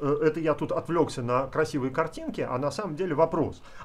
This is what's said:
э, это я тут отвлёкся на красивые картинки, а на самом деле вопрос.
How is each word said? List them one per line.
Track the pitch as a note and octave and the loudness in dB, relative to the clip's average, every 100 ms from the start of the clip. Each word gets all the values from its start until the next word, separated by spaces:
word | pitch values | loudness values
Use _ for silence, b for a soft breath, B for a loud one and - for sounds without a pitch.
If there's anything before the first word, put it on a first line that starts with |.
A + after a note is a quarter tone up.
э, | C#3 D3 | 0 4
это | D#3 E3 | 4 2
я | D#3 | 0
тут | D3 D#3 | 0 0
отвлёкся | E3 D#3 E3+ C3+ C3+ | -2 0 2 2 0
на | A#2+ B2+ C#3 | 0 0 2
красивые | C#3+ D3+ C#3 C3 | 0 0 0 -2
картинки, | C3+ D#3+ D#4+ D#4+ - | 0 -2 -2 -8 -4
а | B2 B2+ | -2 -2
на | C#3+ | -2
самом | C#3 G3+ D3+ | -2 -4 -2
деле | F#3 C#3+ | 0 2
вопрос. | E3 D#3 G#2 - - B | 4 4 0 -4 -14 B